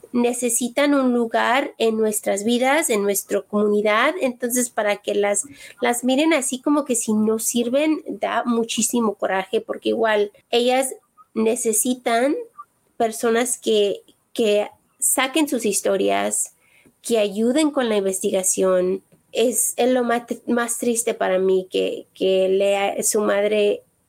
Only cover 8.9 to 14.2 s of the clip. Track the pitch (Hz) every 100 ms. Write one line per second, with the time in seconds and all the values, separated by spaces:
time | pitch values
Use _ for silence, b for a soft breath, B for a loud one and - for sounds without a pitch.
8.9 | 240 220 196 - 190 190 220 - 208 220
9.9 | 220 226 214 202 b - 240 247 254 269
10.9 | - _ _ - 220 220 247 226 220 247
11.9 | 247 247 233 269 480 466 - - _ _
12.9 | - 226 220 233 226 247 - - 214 202
13.9 | - - _